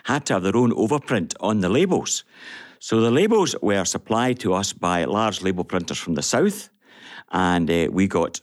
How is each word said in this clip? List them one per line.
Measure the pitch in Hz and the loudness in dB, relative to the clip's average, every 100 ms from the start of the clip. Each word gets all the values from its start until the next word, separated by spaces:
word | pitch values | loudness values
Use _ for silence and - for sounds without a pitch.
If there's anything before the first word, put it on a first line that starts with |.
had | - 143 - | -4 -4 -2
to | |
have | 104 | -2
their | 95 110 | 2 2
own | 123 | 2
overprint | 92 110 147 - 117 80 - | 2 2 0 -2 -4 -4 -4
on | 101 107 | -2 0
the | 90 | 2
labels. | 123 185 131 - - - - - - - - | 2 2 0 -2 -6 -8 -18 -20 -18 -20 -18
So | - 113 | -2 2
the | 117 | 4
labels | 127 208 220 175 - | 4 4 4 2 0
were | 101 98 87 | 0 0 0
supplied | 95 - 113 127 123 | -4 -2 0 0 0
to | 101 | 0
us | 92 98 | 0 -2
by | - 87 90 69 | -4 -2 0 0
large | 104 110 98 | 0 -2 -2
label | 92 90 | -4 -4
printers | 82 92 85 - | -4 -4 -4 -6
from | - 73 | -4 -4
the | |
south, | - 117 202 196 - _ _ - - - - | -2 2 0 0 -10 _ _ -20 -20 -20 -8
and, | 90 90 87 80 | -2 0 2 2
uh, | 85 80 | 0 0
we | 87 98 | 0 0
got | 90 82 - | 0 -2 -4